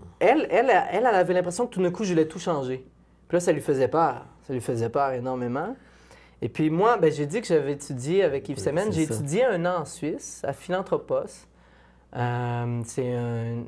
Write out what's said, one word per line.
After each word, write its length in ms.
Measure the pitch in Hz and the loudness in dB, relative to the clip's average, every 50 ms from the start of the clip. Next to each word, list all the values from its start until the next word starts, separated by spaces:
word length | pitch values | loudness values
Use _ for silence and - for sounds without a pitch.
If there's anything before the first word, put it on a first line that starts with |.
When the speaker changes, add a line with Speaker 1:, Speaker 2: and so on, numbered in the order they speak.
| - - - - | -18 -20 -2 2
Speaker 1:
elle, 260 | 170 202 269 311 - - | 4 4 6 4 2 2
elle, 200 | 165 214 254 262 | 2 4 4 6
elle, 360 | 202 180 - - - 202 247 | 4 4 4 2 0 2 2
elle 0 | |
avait 260 | 247 208 185 180 180 | 4 4 4 4 4
l'impression 340 | 180 180 175 180 175 233 247 | 2 0 0 0 -2 -4 -4
que 40 | 240 - | -2 0
tout 80 | 180 | 0
d'un 80 | 185 175 | 0 0
coup, 140 | 180 - 220 | 0 0 -2
je 80 | 185 | 2
voulais 140 | 175 160 156 | 2 2 2
tout 120 | 156 - 185 | 2 -2 -4
changer. 460 | - 180 160 143 131 127 131 131 - - - _ _ _ _ _ _ - | -4 -2 -2 -2 -2 -4 -6 -8 -10 -14 -20 _ _ _ _ _ _ -2
Puis 80 | 170 | -2
là, 40 | 175 | 2
ça 120 | 175 175 | 2 2
lui 80 | 160 143 | 2 2
faisait 280 | - - 143 131 131 - | 0 0 2 2 2 2
peur. 380 | 147 160 165 143 123 123 - - - - | 4 2 2 2 0 -4 -10 -16 -20 -18
Ça 100 | - - | -10 -6
lui 80 | 131 123 | -6 -4
faisait 280 | - - 123 113 117 113 | -4 -2 -2 -2 -2 0
peur 240 | 117 143 139 135 | 0 0 0 0
énormément. 640 | 131 123 123 131 127 127 123 120 123 143 170 214 269 - - - - - - - - - - - _ _ | 0 -2 -4 -4 -4 -4 -4 -4 -4 -4 -4 -6 -8 -12 -16 -20 -20 -20 -20 -20 -20 -20 -20 -20 _ _
Et 60 | - 113 | -8 -6
puis 220 | - - 156 156 | -2 -2 0 0
moi, 280 | 156 170 202 233 240 202 | 2 4 4 4 6 6
ben, 120 | 170 156 | 4 2
j'ai 160 | - 143 147 | 2 2 -2
dit 140 | 143 160 240 | -4 -4 -4
que 60 | 226 | 0
j'avais 260 | - 170 151 135 139 | 2 2 2 2 0
étudié 500 | 143 139 - - 139 123 123 147 180 196 | -4 -6 -8 -10 -10 -8 -4 0 2 2
avec 260 | 190 156 135 135 - - | 2 2 2 0 -2 -2
Yves 100 | 139 - | -4 -4
Speaker 2:
Oui, 40 | |
Speaker 1:
Semen. 220 | 95 143 143 170 202 | -2 -2 0 0 0
Speaker 2:
c'est 60 | 214 | 0
Speaker 1:
J'ai 140 | 175 160 156 | 0 0 0
Speaker 2:
ça. 80 | 147 - | 0 0
Speaker 1:
étudié 300 | 110 151 139 156 220 262 | -2 -2 0 2 2 2
un 200 | 254 202 170 170 | 2 2 2 0
an 140 | 180 180 170 | 0 0 -2
en 40 | 147 | -4
Suisse, 580 | - - - 147 151 - 285 - - - - - | -6 -8 -6 -4 -4 -4 -6 -8 -12 -12 -8 -6
à 80 | 139 | -6
Philanthropos. 960 | 135 - - - 180 190 190 - 165 147 - - 131 135 - 202 - - - _ _ _ _ _ _ _ _ _ _ _ _ _ - | -6 -6 -6 -4 -4 -4 -2 -2 -2 -2 -2 -2 -2 -2 -4 -6 -10 -18 -20 _ _ _ _ _ _ _ _ _ _ _ _ _ -6
Euh, 640 | 127 120 120 120 120 120 120 120 120 120 120 120 120 117 | -4 -2 -2 -2 -2 -4 -4 -4 -4 -4 -4 -4 -6 -6
c'est 280 | - - 139 127 123 | -6 -6 -4 -4 -2
un, 520 | 123 120 120 120 117 117 117 117 117 120 - | -2 -4 -4 -4 -4 -4 -4 -4 -6 -6 -8